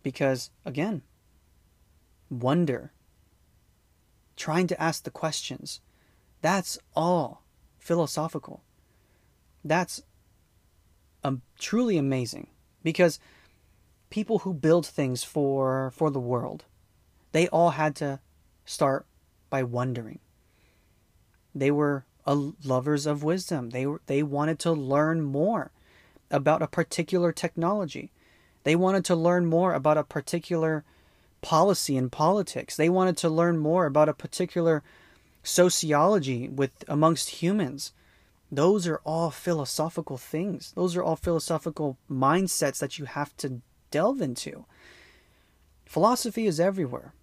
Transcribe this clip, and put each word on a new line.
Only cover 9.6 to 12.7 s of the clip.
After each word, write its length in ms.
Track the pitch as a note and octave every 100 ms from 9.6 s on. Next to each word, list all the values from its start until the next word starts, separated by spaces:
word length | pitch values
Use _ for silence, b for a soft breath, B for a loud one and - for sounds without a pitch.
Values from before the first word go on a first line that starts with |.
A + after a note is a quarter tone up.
That's, 400 | C#3+ E3 F3 - _ _ _ _ _ _ _ _ _ _ _ _
um, 180 | C#3 C3 _ _
truly 400 | - A3 B3 F3+
amazing, 500 | C#3 C3 A#2 - - _ _